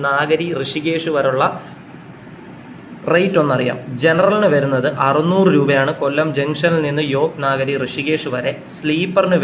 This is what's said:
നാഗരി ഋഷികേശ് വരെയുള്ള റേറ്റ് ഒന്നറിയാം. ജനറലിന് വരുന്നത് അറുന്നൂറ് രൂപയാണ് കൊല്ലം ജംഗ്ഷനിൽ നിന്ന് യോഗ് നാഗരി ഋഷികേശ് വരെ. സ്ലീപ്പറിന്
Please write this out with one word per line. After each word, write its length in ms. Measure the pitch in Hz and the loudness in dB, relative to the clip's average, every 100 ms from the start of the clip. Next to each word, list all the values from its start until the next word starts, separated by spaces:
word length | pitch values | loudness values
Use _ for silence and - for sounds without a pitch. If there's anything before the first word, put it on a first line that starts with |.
| 143 | 0
നാഗരി 420 | 139 151 160 175 143 | 0 2 0 0 -4
ഋഷികേശ് 500 | 135 156 156 165 160 147 | -4 -4 -2 -2 0 0
വരെയുള്ള 280 | 135 131 165 - - - - - - - - - - - - - - - - | 2 2 0 -2 -12 -18 -20 -20 -20 -20 -20 -20 -20 -20 -18 -20 -18 -10 0
റേറ്റ് 260 | 165 190 175 | 0 2 2
ഒന്നറിയാം. 360 | 147 127 123 123 - 123 | 2 0 -2 -4 -8 -2
ജനറലിന് 460 | 156 165 190 214 202 143 | 2 4 4 4 2 2
വരുന്നത് 320 | 139 131 135 135 135 | 2 0 0 0 0
അറുന്നൂറ് 400 | 147 165 190 190 147 | 2 2 4 4 4
രൂപയാണ് 340 | 143 139 135 139 | 4 4 2 0
കൊല്ലം 260 | 139 147 156 139 | 0 0 0 0
ജംഗ്ഷനിൽ 420 | 143 151 170 165 151 | -2 0 2 2 0
നിന്ന് 140 | 143 147 135 | 0 0 0
യോഗ് 260 | 160 156 139 | 0 -2 -2
നാഗരി 260 | 135 135 139 | 0 0 -2
ഋഷികേശ് 440 | 123 - 143 160 151 123 | -4 -4 -2 -2 -2 -4
വരെ. 160 | 139 139 - | -4 -6 -10
സ്ലീപ്പറിന് 640 | - 151 156 185 185 185 175 | -6 -2 0 0 2 2 2